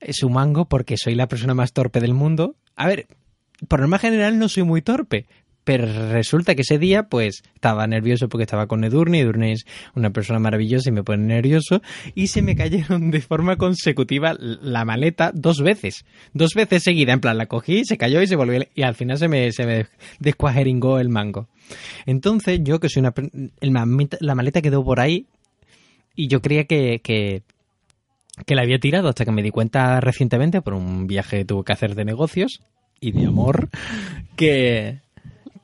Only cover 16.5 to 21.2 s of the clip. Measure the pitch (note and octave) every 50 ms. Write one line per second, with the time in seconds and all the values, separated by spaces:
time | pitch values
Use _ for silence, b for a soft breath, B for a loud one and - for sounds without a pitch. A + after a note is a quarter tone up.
16.5 | - G#3+ G#3+ - F#3+ F3 - F3+ F3 D#3+ C#3 A#2+ B2 C3 A#2+ A#2+ A2+ A2 A2 -
17.5 | A#2 A#2 - - F3 G#3+ C4 - - - A#2 B2+ C#3+ E3+ G3 F#3 F#3+ D3 B2+ A#2+
18.5 | B2 B2+ C#3 - _ - C3+ B2+ A2+ - B2 B2 C3+ C#3+ E3+ E3 D3+ C3 B2 A#2+
19.5 | A2 - A#2+ A#2 A2+ A2+ G#2+ - _ _ B B B B B D3+ C#3 - D3 C#3+
20.5 | B2+ C#3 C3+ C3 B2+ B2 A#2+ B2+ C3+ C3 B2 A#2+ A#2 G#2+